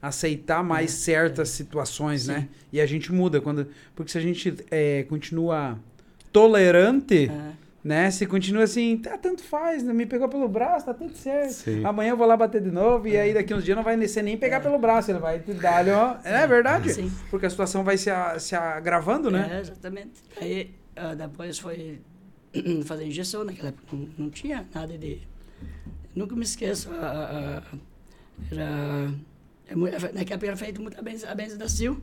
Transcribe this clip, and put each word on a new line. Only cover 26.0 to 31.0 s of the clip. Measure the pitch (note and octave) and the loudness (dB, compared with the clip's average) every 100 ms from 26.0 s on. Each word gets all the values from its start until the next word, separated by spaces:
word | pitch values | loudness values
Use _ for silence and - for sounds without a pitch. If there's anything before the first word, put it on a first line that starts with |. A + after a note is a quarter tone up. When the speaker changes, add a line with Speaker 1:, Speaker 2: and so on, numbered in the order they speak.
| - - | -12 -10
Speaker 2:
Nunca | G3 A#3 | -6 -6
me | |
esqueço, | A#3 - - G3+ F#3 | -6 -4 -4 -4 -8
a, | E3+ | -10
a, | D3+ D3+ D3 D3+ C#3+ C#3+ | -8 -6 -8 -8 -8 -10
a, | - C#3+ - - - - - - - | -12 -18 -18 -20 -20 -20 -20 -14 -10
era, | D#3 D3+ D3 C#3+ C#3+ C#3+ C#3+ - - - _ _ | -8 -6 -6 -4 -4 -4 -6 -12 -20 -20 _ _
é | E3 | -4
mu-, | F3 | -4
naquela | G3 F3 G3+ | -4 -8 -6
época | F#3 G3 G#3 | -6 -6 -6
era | G3 | -8
feito | G#3+ G3 | -10 -12
muito | A3 | -14
a | - | -12